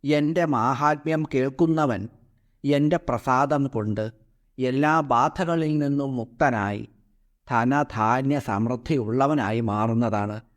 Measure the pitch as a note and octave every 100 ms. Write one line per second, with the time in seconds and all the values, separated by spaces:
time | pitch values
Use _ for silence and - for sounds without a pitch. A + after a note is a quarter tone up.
0 | C#3 D3 D3+ E3 E3 B2+ A#2 B2+ D3 D3
1 | D#3+ D#3+ D3+ C3+ C3 C3+ E3 D#3+ D3 G2+
2 | G#2+ - _ _ _ _ C#3 C#3+ D3+ E3+
3 | - A#2+ - B2+ C#3 D3 C#3 A2+ G#2+ G#2+
4 | A2 - _ _ _ - B2+ C3 D3+ D#3+
5 | C#3+ A#2+ D3 - E3+ E3 D#3 D3+ C#3+ C#3+
6 | C#3 B2+ A2 - C#3+ A#2 G2+ G#2 A2+ _
7 | _ _ _ _ - A#2+ A#2+ C#3+ C#3+ A2+
8 | A2 B2 C3+ C#3+ - G2+ A2+ B2 - D3
9 | G#2+ B2 C#3 D3+ G2+ A2+ A2+ G#2 A2+ A2+
10 | A#2 G#2 G#2 G#2+ _